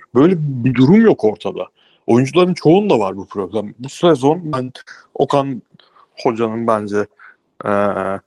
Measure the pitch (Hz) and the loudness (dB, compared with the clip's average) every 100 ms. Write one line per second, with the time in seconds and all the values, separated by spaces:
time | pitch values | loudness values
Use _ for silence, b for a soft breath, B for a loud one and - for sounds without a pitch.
0 | - 120 156 180 147 131 120 120 131 208 | -2 2 4 2 -2 -2 -2 2 4 6
1 | 226 156 107 101 101 90 92 _ _ _ | 4 2 0 -2 -6 -8 -10 _ _ _
2 | - 117 131 143 180 175 147 180 208 135 | 0 2 2 2 0 2 4 4 4 0
3 | 98 95 92 101 92 104 104 - 131 - | 0 -6 -10 -8 -6 -6 -8 -12 -16 -2
4 | 170 147 135 165 160 135 127 - - B | 0 2 2 0 -4 -8 -8 -12 -20 B
5 | B - 143 143 139 120 - _ b b | B -4 0 0 -2 -6 -12 _ b b
6 | b - - 110 113 113 117 110 104 104 | b -8 -4 -2 -4 -4 -2 -2 -2 -4
7 | 101 b b b _ _ 107 101 101 95 | -6 b b b _ _ -4 -2 -2 -2
8 | 95 95 | -6 -8